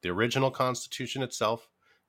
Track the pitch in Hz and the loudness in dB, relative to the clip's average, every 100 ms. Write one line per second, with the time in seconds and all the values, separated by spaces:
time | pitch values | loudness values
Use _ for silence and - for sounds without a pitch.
0 | 87 90 120 135 135 131 127 120 - - | -2 2 2 4 2 2 0 0 -6 -8
1 | 127 135 127 - 110 113 - _ _ _ | -6 -4 -4 0 0 0 -6 _ _ _